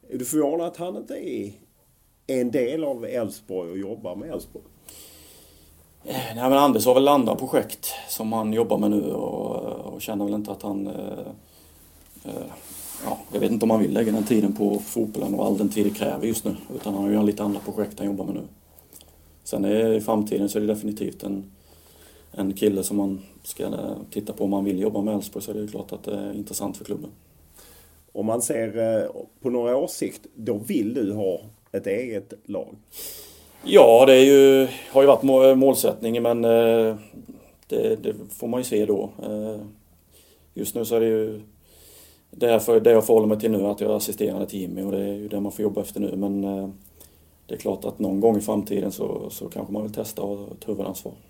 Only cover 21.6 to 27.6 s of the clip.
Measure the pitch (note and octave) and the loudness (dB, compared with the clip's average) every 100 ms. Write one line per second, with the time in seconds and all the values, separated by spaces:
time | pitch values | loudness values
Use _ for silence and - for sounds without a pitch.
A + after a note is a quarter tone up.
21.6 | _ - _ - - - - - F#2+ F#2+ | _ -20 _ -20 -20 -20 -18 -6 -6 0
22.6 | G#2+ G2 F#2 G#2 G2 F#2+ - - - - | 0 0 -2 -2 -2 -4 -10 -20 -16 -10
23.6 | - - - - - - G#2 - G2+ G2 | -8 -6 -8 -10 -10 -10 -10 -6 -2 -2
24.6 | G2 F#2 G#2+ G#2 G#2 G#2 G#2 G#2 G2+ G#2+ | -2 -2 -2 -2 -2 -2 -6 -10 -8 -8
25.6 | G#2+ G#2+ G2+ A2 - G2+ G2+ G#2 G#2 G2+ | -8 -10 -12 -12 -8 -8 -8 -10 -10 -8
26.6 | G2+ - - G2+ - - _ _ - - | -8 -10 -10 -10 -10 -20 _ _ -20 -20